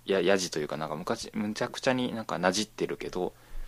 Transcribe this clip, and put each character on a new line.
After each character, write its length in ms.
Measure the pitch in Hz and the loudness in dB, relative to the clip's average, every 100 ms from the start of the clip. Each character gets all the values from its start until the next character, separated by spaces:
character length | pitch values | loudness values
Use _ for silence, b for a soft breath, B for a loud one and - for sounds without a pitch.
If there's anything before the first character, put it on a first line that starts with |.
や-、 160 | - 95 | 2 4
や 160 | 85 98 | 6 4
じ 140 | 87 | 2
と 80 | 78 | -2
い 60 | |
う 40 | 76 | -2
か、 80 | 73 | -4
な 100 | 78 | -4
ん 20 | |
か 80 | 76 | -4
む 80 | |
か 120 | 98 113 | -4 -4
ち-、 140 | - | -4
む 180 | 107 107 | -4 -4
ち 80 | 107 | -2
ゃ 60 | 120 | -4
く 120 | - | 0
ち 80 | 135 | 0
ゃ 40 | |
に 220 | 127 127 | 2 0
な 80 | 113 | -4
ん 20 | |
か 140 | 110 82 | -4 2
な 140 | 180 | 2
じ 100 | 190 | 2
っ 40 | 208 | -2
て 200 | - - | -2 -2
る 100 | 71 | -2
け 140 | - | -4
ど、 220 | 92 90 b b b | -2 -4 b b b